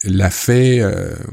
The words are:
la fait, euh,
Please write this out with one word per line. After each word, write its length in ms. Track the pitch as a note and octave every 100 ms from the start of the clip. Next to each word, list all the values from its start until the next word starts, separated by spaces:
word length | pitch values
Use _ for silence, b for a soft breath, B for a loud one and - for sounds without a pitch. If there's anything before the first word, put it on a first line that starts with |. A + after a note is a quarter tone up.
la 260 | G2+ F#2 F#2+
fait, 500 | - - B2 B2+ B2
euh, 340 | G2+ F2+ F#2 - -